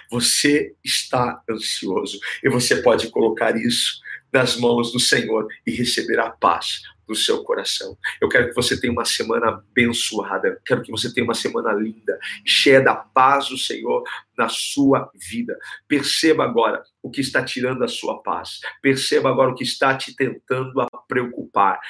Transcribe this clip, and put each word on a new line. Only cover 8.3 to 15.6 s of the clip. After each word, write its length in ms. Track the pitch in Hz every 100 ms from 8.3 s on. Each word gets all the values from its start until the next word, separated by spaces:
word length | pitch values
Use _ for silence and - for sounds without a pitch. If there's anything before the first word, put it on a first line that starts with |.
| 127 117
que 80 | -
você 240 | 120 117
tenha 140 | 120
uma 100 | 120
semana 460 | 113 - 113 117 113
abençoada. 1000 | 104 _ - 117 117 - 107 101 95 98
Eu 100 | - -
quero 160 | 120
que 100 | -
você 220 | 110 120
tenha 120 | 123 117
uma 80 |
semana 400 | 110 - 117 117
linda, 440 | 104 110 110 - - - - -
cheia 340 | - 143 135
da 160 | 131 110
paz 540 | - 135 131 139 127
do 80 | 131
Senhor 440 | - 113 113 123 120 - - -
na 100 | 117
sua 640 | - - - 139 131 -
vida. 460 | - - 117 120 -